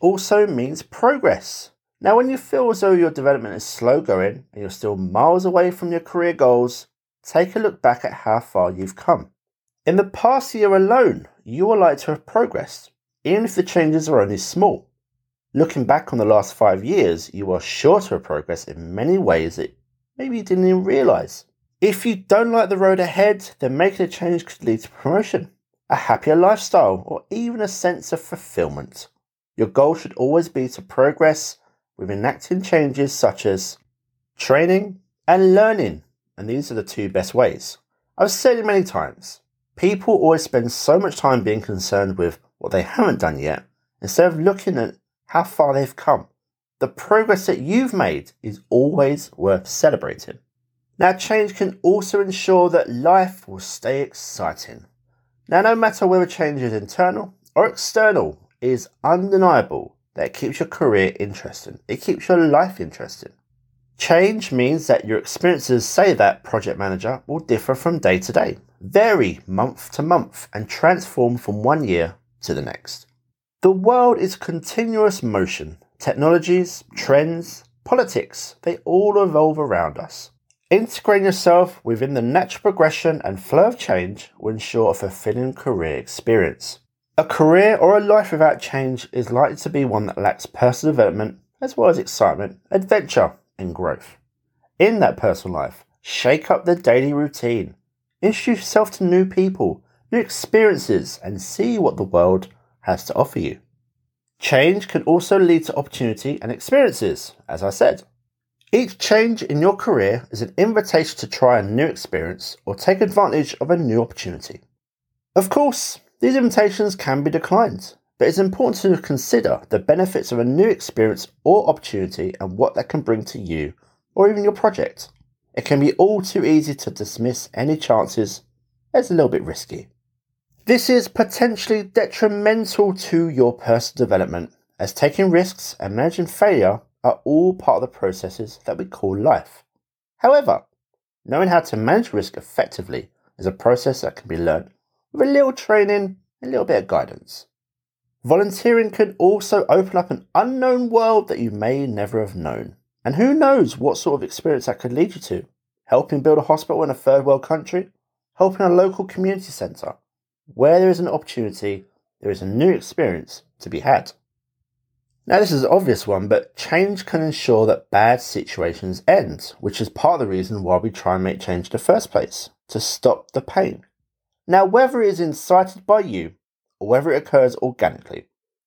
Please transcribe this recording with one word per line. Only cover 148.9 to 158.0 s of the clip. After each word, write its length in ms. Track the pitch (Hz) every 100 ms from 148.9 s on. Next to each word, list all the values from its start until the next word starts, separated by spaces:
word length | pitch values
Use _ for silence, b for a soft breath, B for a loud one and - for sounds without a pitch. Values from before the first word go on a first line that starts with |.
can 240 | - 202 -
also 460 | 180 208 - 208 -
open 280 | 170 190 185
up 140 | 175
an 160 | 147 -
unknown 560 | 175 240 262 254 247 240
world 380 | 226 226 220 -
that 100 | -
you 120 | 117
may 360 | 104 110 139 139
never 340 | 104 104 113
have 160 | 101 92
known. 400 | 76 55 50 - _ _
And 100 | 120
who 180 | 143 247
knows 460 | 311 277 269 151 -
what 180 | 131 -
sort 240 | 165 143
of 40 |
experience 420 | - - 165 135 127
that 120 | -
could 140 | 127
lead 220 | 127 180
you 60 | 170
to. 240 | - - - _ _ _
Helping 360 | - 127 - 143
build 160 | 147 151
a 60 |
hospital 400 | 139 156 - 160
in 80 | 147
a 40 |
third 300 | 135 135 139
world 180 | 135 135
country, 460 | - 160 - 180 190 _